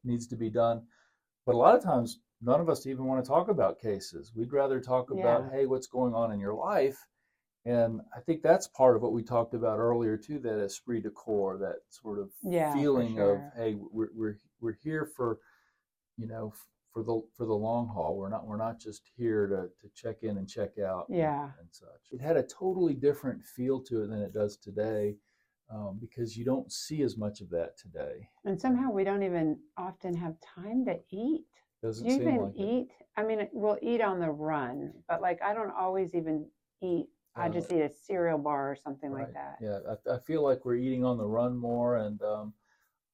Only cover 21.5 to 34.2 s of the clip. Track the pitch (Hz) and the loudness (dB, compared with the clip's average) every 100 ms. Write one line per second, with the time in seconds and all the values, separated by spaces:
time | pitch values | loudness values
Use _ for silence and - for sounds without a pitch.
21.5 | 135 - - - - _ 127 143 165 - | -12 -20 -20 -20 -20 _ -6 0 0 0
22.5 | - 185 185 170 131 143 139 135 110 - | -2 0 2 2 4 2 2 -2 -6 -8
23.5 | - 127 135 - 113 104 107 98 101 104 | -4 0 0 0 -2 -2 -4 -4 0 -2
24.5 | - 104 98 110 107 104 104 _ _ _ | -2 -8 -2 0 0 0 -2 _ _ _
25.5 | _ - 110 104 98 117 - 113 107 120 | _ -14 -10 -8 -8 -10 -8 -6 -4 -2
26.5 | 131 131 - - 151 131 110 104 104 90 | -2 -2 -10 -6 -2 -2 -2 -6 -6 -6
27.5 | 85 85 - 92 82 71 - - _ 202 | -4 -4 -8 -14 -10 -8 -10 -16 _ -6
28.5 | 190 262 247 269 196 196 202 196 175 160 | -2 0 0 0 0 0 0 0 0 0
29.5 | 151 - - 185 180 185 175 170 160 - | -2 -8 -12 -10 -8 -6 -4 -6 -10 -16
30.5 | - 196 247 233 170 - 190 247 320 - | -16 -4 -2 0 -2 -6 -6 -2 -2 -6
31.5 | _ _ _ 113 110 233 269 330 254 196 | _ _ _ -6 -4 0 2 4 2 0
32.5 | 202 202 247 254 - _ - 220 220 202 | -4 0 0 -2 -10 _ -4 -2 -2 -4
33.5 | - 208 208 226 240 214 185 | -2 0 0 0 2 2 2